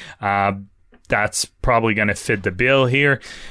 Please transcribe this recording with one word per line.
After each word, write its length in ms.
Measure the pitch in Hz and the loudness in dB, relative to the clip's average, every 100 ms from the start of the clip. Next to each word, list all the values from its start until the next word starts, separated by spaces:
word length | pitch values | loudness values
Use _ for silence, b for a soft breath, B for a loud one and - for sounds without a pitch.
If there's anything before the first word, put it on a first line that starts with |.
| B B | B B
uh, 300 | 104 98 98 98 98 _ _ - - | -2 0 0 -2 -8 _ _ -18 -4
that's 340 | 113 107 - | -2 0 -4
probably 500 | - _ - 117 113 | -8 _ 2 2 2
gonna 220 | 107 104 101 | 0 0 -2
fit 280 | - 110 | -2 -2
the 80 | 98 | -2
bill 340 | 95 123 135 131 | 0 2 4 2
here. 360 | 135 143 135 B B B | 2 2 0 B B B